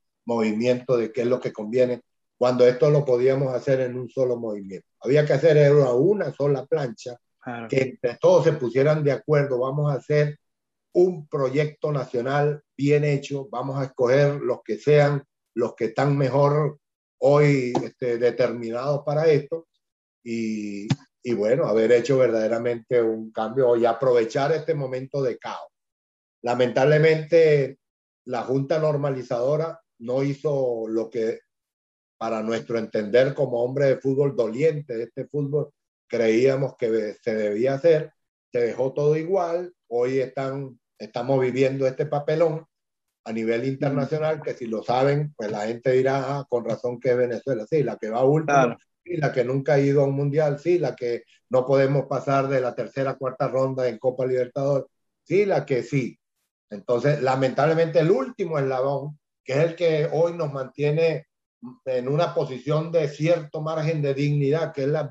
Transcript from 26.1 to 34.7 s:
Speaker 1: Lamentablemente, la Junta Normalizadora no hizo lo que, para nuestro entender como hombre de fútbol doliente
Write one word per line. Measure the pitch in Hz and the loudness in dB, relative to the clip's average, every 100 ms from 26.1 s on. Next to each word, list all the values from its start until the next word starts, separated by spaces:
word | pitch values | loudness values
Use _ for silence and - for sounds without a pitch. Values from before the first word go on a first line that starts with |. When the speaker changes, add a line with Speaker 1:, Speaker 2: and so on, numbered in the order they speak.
| _ _ _ | _ _ _
Speaker 1:
Lamentablemente, | 120 123 123 113 135 151 160 156 156 165 160 147 131 - _ _ _ _ - | -4 0 0 2 2 4 4 2 2 4 6 4 0 -6 _ _ _ _ -10
la | 127 | -8
Junta | - 135 139 160 | -2 -2 0 0
Normalizadora | 156 147 143 131 120 123 123 151 160 - _ _ | 0 -2 -2 -6 -6 -4 -2 -2 -4 -8 _ _
no | 117 127 | -6 -2
hizo | 139 139 156 143 127 117 113 | -2 -4 -4 -2 -2 -4 -4
lo | 113 110 | -4 -4
que, | 120 110 120 _ _ _ _ _ _ _ _ | -4 -4 -4 _ _ _ _ _ _ _ _
para | 113 110 | -6 -4
nuestro | 107 113 - 113 | -4 -4 -4 -6
entender | 107 110 104 113 135 | -4 -4 2 4 4
como | 143 135 120 | 0 -2 0
hombre | 123 135 139 | -2 0 2
de | 131 | 2
fútbol | 135 135 143 120 | 0 0 0 0
doliente | 113 113 156 | -2 0 0